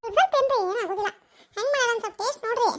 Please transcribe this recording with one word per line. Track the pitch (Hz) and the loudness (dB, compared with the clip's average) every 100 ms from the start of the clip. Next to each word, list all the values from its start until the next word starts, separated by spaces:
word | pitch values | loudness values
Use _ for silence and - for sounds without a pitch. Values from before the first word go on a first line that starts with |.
ಇಡ್ಲಿ | 466 403 762 | -2 2 4
ತಿನ್ರಿ, | 571 523 523 | 4 2 2
ಏನಾಗೋದಿಲ್ಲ. | 370 415 392 381 403 - _ _ - - | 0 -2 -4 -4 -4 -6 _ _ -18 -6
ಹೆಂಗ್ | 480 | -2
ಮಾಡೋಣ | 571 494 466 | 0 2 0
ಸ್ವಲ್ಪ | 427 - | -4 -4
ಟೇಸ್ಟ್ | 427 571 | -4 -4
ನೋಡ್ರಿ. | 440 453 415 | -4 0 0